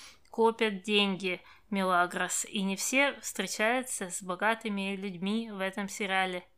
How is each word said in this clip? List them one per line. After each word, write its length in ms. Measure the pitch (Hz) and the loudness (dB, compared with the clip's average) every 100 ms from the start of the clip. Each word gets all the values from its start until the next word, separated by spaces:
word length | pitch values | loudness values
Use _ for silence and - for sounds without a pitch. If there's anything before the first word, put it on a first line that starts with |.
| - - - | -20 -20 -10
копят 520 | - 226 226 220 190 | 4 4 4 0 0
деньги, 580 | 214 208 202 180 190 175 - - - | 2 4 4 2 -2 -4 -8 -20 -4
Мелагрос, 760 | 196 185 175 175 180 180 - - | 0 4 4 4 0 -2 -2 -2
и 160 | 208 | -2
не 140 | 190 190 | -2 0
все 420 | - 262 277 233 | 0 2 2 0
встречаются 880 | - - 190 - 214 254 247 - 185 | -10 -4 -4 0 2 2 -2 -6 -6
с 140 | - | -8
богатыми 720 | 185 180 208 220 220 196 196 196 | -6 0 0 0 -2 -2 -2 -4
людьми 540 | 202 175 190 226 226 | -6 -4 -2 -2 -4
в 80 | 196 | -4
этом 300 | 190 196 196 | -4 -4 -6
сериале, 540 | - 202 190 185 180 - | -4 0 2 2 -2 -8